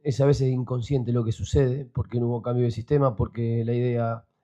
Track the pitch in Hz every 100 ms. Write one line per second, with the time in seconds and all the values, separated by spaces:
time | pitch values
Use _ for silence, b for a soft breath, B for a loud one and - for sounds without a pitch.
0 | 147 123 139 127 131 127 120 127 110 139
1 | 117 120 113 - - 143 131 135 127 -
2 | - 120 120 120 120 123 120 110 - 147
3 | 139 101 - - 117 117 117 120 123 120
4 | 117 113 _ _